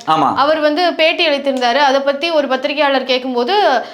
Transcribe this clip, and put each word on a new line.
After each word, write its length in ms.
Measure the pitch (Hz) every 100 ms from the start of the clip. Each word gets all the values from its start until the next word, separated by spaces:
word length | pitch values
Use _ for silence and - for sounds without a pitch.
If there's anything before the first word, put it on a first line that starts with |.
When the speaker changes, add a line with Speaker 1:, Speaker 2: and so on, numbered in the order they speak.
| -
Speaker 1:
ஆமா. 280 | 160 135
Speaker 2:
அவர் 260 | 160 285 311
வந்து 340 | 302 302 349
பேட்டி 340 | 330 320 349 339
அளித்திருந்தாரு. 460 | 285 277 262 247
அதை 260 | 254 285 269
பத்தி 300 | 277 277 339
ஒரு 180 | 311 269
பத்திரிகையாளர் 560 | 254 277 294 285 269
கேட்கும்போது 800 | 262 254 262 240 247 403 359 254 -